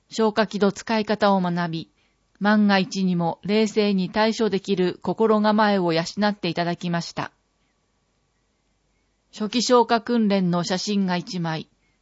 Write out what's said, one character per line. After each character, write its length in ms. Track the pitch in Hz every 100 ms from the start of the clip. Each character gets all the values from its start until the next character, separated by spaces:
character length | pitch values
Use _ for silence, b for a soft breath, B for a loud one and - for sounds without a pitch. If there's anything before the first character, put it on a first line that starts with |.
| _
消 220 | - 220
火 160 | 214 208
器 120 | 202
の 120 | 202
使 280 | - - 220
い 60 | 214
方 280 | 208 202
を 80 | 196
学 280 | 180 170 170
び、 220 | 165 - _ _ _ _ _
万 260 | 202 214 202
が 140 | 196
一 240 | 185 190
に 140 | 185 175
も 220 | 165 -
冷 240 | 175 214 214
静 260 | 214 208
に 160 | 196 180
対 240 | 214 220
処 160 | 220 220
で 120 | 190
き 120 | - 190
る 240 | 180 -
心 400 | - 175 226 214
構 280 | 214 214 208
え 80 | 202
を 140 | 175
養 120 | 160 170 - 208
っ 60 |
て 140 | 202 175
い 60 |
た 100 | 170
だ 140 | 170 175
き 120 | 175
ま 120 | 170
し 100 | -
た。 200 | - - - _ _ _ _ _ _ _ _ _ _ _ _ _ _ _ _ _ _ _
初 160 | - 214
期 120 | 247
消 240 | 208 247 226
火 140 | 233
訓 300 | 226 240 208
練 200 | 196 180
の 140 | 175
写 140 | 165 185
真 280 | - 202 190
が 120 | 180
一 240 | - 185
枚、 280 | 165 160 - _ _ _